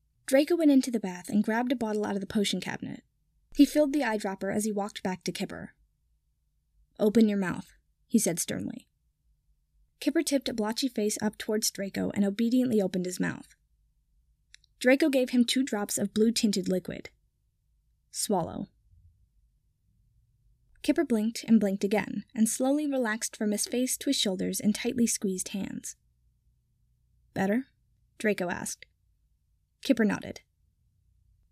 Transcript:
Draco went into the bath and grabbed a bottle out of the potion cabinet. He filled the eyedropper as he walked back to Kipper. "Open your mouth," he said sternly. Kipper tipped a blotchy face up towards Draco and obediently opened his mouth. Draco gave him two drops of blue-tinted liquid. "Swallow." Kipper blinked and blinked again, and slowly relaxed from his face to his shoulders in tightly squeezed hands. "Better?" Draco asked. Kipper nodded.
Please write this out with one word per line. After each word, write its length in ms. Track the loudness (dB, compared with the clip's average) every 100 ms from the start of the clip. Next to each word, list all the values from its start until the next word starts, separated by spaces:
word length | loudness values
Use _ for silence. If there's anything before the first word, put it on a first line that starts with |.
| _ _ 2
Draco 280 | 4 4 4
went 160 | 6
into 200 | 6 4
the 80 | 0
bath 280 | -4 -10 -2
and 160 | 0
grabbed 300 | 2 0 0
a 20 | 0
bottle 300 | -2 -2 -2
out 100 | -4
of 60 |
the 60 | -2
potion 340 | -2 0 -2
cabinet. 420 | -6 -8 -10 -12 -16 _ _ _ _
He 120 | 4 6
filled 260 | 6 2
the 80 | 2
eyedropper 540 | 0 -2 -4 -4 -4 -2
as 80 |
he 80 | -2
walked 320 | -2 -4 -4
back 220 | -6 -4 -6
to 60 |
Kipper. 420 | -6 -6 -10 -16 -20 _ _ _ _ _ _ _ _ _ _ _ -2
"Open 300 | 2 6 4
your 120 | 4
mouth," 340 | -2 -4 -10 _ _ _ _
he 100 | 0
said 220 | 2 -2
sternly. 480 | -4 -6 -8 -10 -16 _ _ _ _ _ _ _ _ _ _ -8
Kipper 240 | -2 0
tipped 240 | 2 0 0
a 60 |
blotchy 340 | -2 -2 -2 -4
face 300 | -2 -2 0
up 160 | -4 -4
towards 320 | -2 -2 -2
Draco 420 | -4 -6 -4 -2
and 120 | 0
obediently 580 | 0 2 2 2 4 2
opened 260 | 2 -2 -4
his 120 | -4
mouth. 380 | -6 -6 -12 _ _ _ _ _ _ _ _ _ _ -20 _ -2
Draco 300 | 4 4 4
gave 220 | 4 2
him 120 | 2
two 200 | 2 2
drops 340 | 0 -2 -4 -2
of 160 | -2
blue-tinted 560 | 2 2 2 0 0 0
liquid. 400 | -2 -4 -10 -12 _ _ _ _ _ _ _ _ _ _
"Swallow." 600 | -8 -2 0 -2 -6 -10 _ _ _ -20 _ _ _ _ _ _ _ _ _ _ _ _ _ _ _ _ _
Kipper 220 | -2 0
blinked 400 | 0 0 -2 -4
and 160 | 4 4
blinked 240 | 4 0
again, 400 | 0 0 -2 -6 -8
and 140 | -2 0
slowly 400 | 0 0 0 0
relaxed 480 | -2 -2 -2 -6 -4
from 160 | -2
his 160 | -2 -2
face 300 | -2 -2 -2
to 140 | -2
his 40 | 0
shoulders 460 | 0 0 -4 -2
in 100 | 0
tightly 360 | 0 -2 0 0
squeezed 420 | 0 -2 -4 -6
hands. 480 | -6 -6 -8 -12 -16 _ _ _ _ _ _ _ _ _ _ _ _ _
"Better?" 360 | -4 0 0 -4 _ _ _ _ -6
Draco 320 | -2 -2 -2
asked. 360 | -6 -8 -12 -16 _ _ _ _ _ _ _ _ _
Kipper 220 | 0 2 2
nodded. 360 | -2 -8 -14 _ _ _ _ _ _ _ _ _ _ _